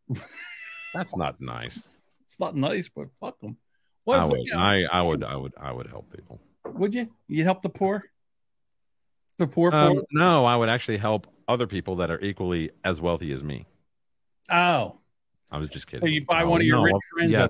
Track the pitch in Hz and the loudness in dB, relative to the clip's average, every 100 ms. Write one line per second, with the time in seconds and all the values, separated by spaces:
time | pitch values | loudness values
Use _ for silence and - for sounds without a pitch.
0 | - 131 - - - - - - - - | -10 -10 -10 -18 -16 -16 -16 -16 -12 -10
1 | - - 73 - 65 58 60 - - _ | -8 -4 -4 -4 -12 -10 -12 -14 -20 _
2 | _ _ _ - 175 151 139 185 170 - | _ _ _ -8 -6 -2 -2 -2 -6 -12
3 | 143 - 220 - 110 117 _ _ _ _ | -16 -14 -16 -14 -16 -16 _ _ _ _
4 | - 269 76 71 120 - 98 98 80 90 | 0 2 2 0 -2 2 4 4 2 2
5 | 87 76 67 69 67 - 69 62 62 58 | 2 0 -4 -8 -10 -12 -10 -10 -12 -16
6 | - - - - _ _ - - 202 240 | -18 -20 -20 -20 _ _ -12 -4 -2 -2
7 | 226 _ - 151 165 190 185 - 190 202 | -8 _ -6 0 2 0 -4 -2 -2 -2
8 | - _ _ _ _ _ _ _ _ _ | -8 _ _ _ _ _ _ _ _ _
9 | _ _ _ - 156 170 170 151 151 139 | _ _ _ -4 -2 2 4 6 6 4
10 | - 151 180 160 120 120 113 120 - 107 | 0 2 4 6 6 4 2 0 0 -2
11 | 107 107 - _ - 120 110 95 85 90 | 0 0 -4 _ -2 0 0 -4 -4 -2
12 | 87 82 101 95 90 87 78 - 92 80 | -2 -2 -4 -4 -2 -2 -4 -4 -4 -2
13 | 85 82 85 67 73 67 - _ _ _ | -2 -2 -4 -6 -8 -10 -14 _ _ _
14 | _ _ _ _ - 175 175 156 98 - | _ _ _ _ -2 2 2 2 -2 -8
15 | _ _ _ _ - 73 78 - - 131 | _ _ _ _ -12 -8 -8 -10 -12 -4
16 | 170 151 135 165 170 170 165 127 104 95 | -2 -2 0 0 4 4 4 4 4 2
17 | - 330 339 107 92 | -2 -2 2 4 2